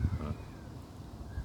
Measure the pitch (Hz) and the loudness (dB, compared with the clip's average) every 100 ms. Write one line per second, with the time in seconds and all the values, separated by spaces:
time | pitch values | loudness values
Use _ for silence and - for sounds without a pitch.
0 | - - - - - - - - - - | 4 6 2 0 -4 -8 -8 -8 -8 -8
1 | - - - - | -8 -6 -4 6